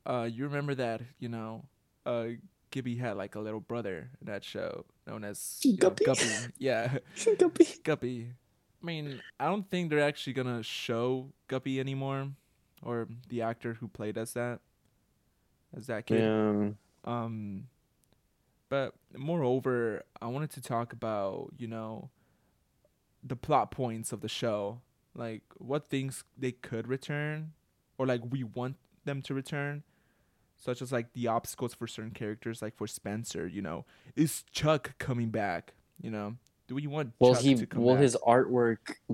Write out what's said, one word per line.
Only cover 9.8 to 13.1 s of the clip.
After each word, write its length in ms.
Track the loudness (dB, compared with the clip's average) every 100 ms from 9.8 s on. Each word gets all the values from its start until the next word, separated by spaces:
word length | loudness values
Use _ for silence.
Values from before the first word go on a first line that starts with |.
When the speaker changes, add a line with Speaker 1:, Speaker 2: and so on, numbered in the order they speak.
| 2
Speaker 1:
they're 80 | 4
actually 360 | 4 0 -4
gonna 280 | -2 -2 -2
show 720 | -6 -6 -2 0 2 0 -4 -16 -6
Guppy 320 | -4 -2 -2
anymore, 480 | -2 -2 -2 -2 -6 -10 _ _ _ _
or 240 | -6 -4 -4